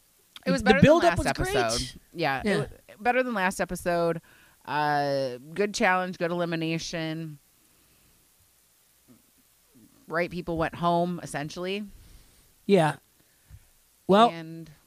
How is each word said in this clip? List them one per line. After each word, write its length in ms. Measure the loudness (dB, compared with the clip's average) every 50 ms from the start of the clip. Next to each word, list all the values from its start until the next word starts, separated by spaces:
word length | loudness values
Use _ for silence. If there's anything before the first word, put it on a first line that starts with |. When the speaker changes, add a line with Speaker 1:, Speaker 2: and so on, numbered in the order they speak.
| _ _ _ _ _ _ -20 -6 -2
Speaker 1:
It 60 | 0
was 100 | 0 2
Speaker 2:
the 40 | 4
Speaker 1:
better 140 | 4 6 8
than 60 | 8
Speaker 2:
build-up 320 | 8 8 8 6 4 2 2
Speaker 1:
last 180 | 0 -2 -2 -2
Speaker 2:
was 80 | -2 -2
great. 80 | 0 0
Speaker 1:
episode. 420 | 0 0 -2 -4 -6 -8 -12 -16 -20 _ -6
Yeah, 280 | -4 -2 -2 -2 -2 0
it 40 | 0
Speaker 2:
Yeah. 100 | 0 0
Speaker 1:
wa-, 60 | -2 -4 -10 -16 _ -20 -14 -4
better 220 | -2 0 2 2 0
than 100 | -2 -2
last 260 | 0 0 0 0 -2
episode. 640 | -4 -6 -6 -4 -2 0 0 2 2 0 0 -2 -8 -16 -20 -20 -20 -20 _ _ _
Uh, 720 | -6 -2 0 0 2 2 0 0 0 0 -2 -2 -4 -6 -10 -14 -8 -4
good 200 | -4 -4 -2 -2
challenge, 440 | 0 2 2 2 2 0 -4 -4 -4
good 140 | -4 -2
elimination. 1040 | -2 -2 -2 -2 -2 -4 -2 -4 -4 -4 -6 -8 -8 -6 -6 -6 -8 -8 -10 -12 -14 -16 _ _ _ _ _ _ _ _ _ _ _ _ _ _ _ _ _ _ _ _ _ _ _ _ _ _ _ _ _ _ _ _ _ -20 -20 _ _ _ _ _ _ _ _ _ _ _ _ -20 -20 -20 _ _ _ -6
Right 220 | -2 -2 -2 -2
people 280 | -4 -6 -6 -4 -2 -2
went 180 | -2 -2 -2
home, 440 | -2 0 2 2 2 2 0 -2 -6 -8
essentially. 640 | -10 -8 -8 -8 -8 -8 -8 -6 -6 -6 -6 -8 -12 -16 -20 -20 -20 -20 -20 -20 _ _ _ _ _ _ _ _
Speaker 2:
Yeah. 300 | 2 4 4 4 4 0 -4 _ _ _ _ _ _ _ _ _ -20 -20 -20 -20 _ _ _ _ _ _ _ _ 4
Well, 220 | 6 6 6 6
Speaker 1:
And 400 | 4 0 -10 -12 -14 -14 -16 -18 -20 -20 _